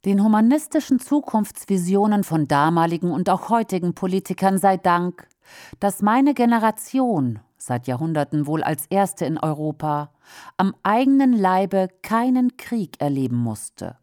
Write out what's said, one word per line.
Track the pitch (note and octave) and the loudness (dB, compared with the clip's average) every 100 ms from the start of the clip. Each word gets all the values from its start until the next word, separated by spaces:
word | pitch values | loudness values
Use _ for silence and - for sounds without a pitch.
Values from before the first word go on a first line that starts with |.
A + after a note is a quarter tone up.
| F#3+ | 2
Den | G3+ | 2
humanistischen | G#3+ G#3+ A3+ D4+ - D#4+ - B3+ | 4 4 4 2 0 -4 0 -2
Zukunftsvisionen | - C#4+ - A3 G#3 - - F#3+ F3 G3 G#3+ G#3 | 0 -2 0 -4 -4 -10 -4 -2 0 2 2 2
von | - D#3+ D3 | 0 -2 2
damaligen | C#3+ D#3 E3+ E3 E3+ F3 | 2 4 2 2 0 -2
und | D3+ F3+ | -2 0
auch | F3+ - | -2 0
heutigen | A#3 A3+ F#3 F3 | -2 0 -2 -2
Politikern | D#3+ F#3 F#3+ - F3+ F#3+ F#3+ | -2 -2 -2 -4 0 0 4
sei | G3 F#3 | 2 2
Dank, | F#3 F3 F3 F3 - _ _ - - - | 2 2 0 -6 -20 _ _ -20 -20 -4
dass | G3+ - | -4 0
meine | G#3 A#3+ C#4 | 2 4 2
Generation, | B3 A#3+ A#3 A3 - - C4 B3+ F#3 B2+ G#2+ _ _ | 2 2 2 0 -2 -4 -2 0 0 -2 -4 _ _
seit | - B2 B2+ | -6 -6 -4
Jahrhunderten | B2 D#3+ D#3 C#3+ D3+ D3 | -4 -2 -2 -2 -2 -2
wohl | D#3+ | -2
als | - D#3 - | -2 -4 -2
erste | G3 G3 - D#3 | 0 0 -2 -4
in | D#3+ | -2
Europa, | D#3 D3+ D3+ D3+ D#3 D3 D3 _ _ - - - | -4 -4 -6 -6 -4 -4 -6 _ _ -20 -14 -2
am | F#3+ - | -2 -2
eigenen | F#3+ A3 C4+ C4+ C4+ | -2 2 4 4 4
Leibe | A#3 F#3+ F#3 F#3+ G3 F#3 _ | 2 2 2 0 0 -2 _
keinen | - A3+ B3 B3+ B3 - | -4 -2 0 2 0 -4
Krieg | - A#3+ E3 - | -8 -6 -6 -4
erleben | C#3+ C#3 B2+ A#2+ | -2 -2 -2 -2
musste. | A#2 G#2+ - - F2 - | -2 -4 -12 -12 -14 -14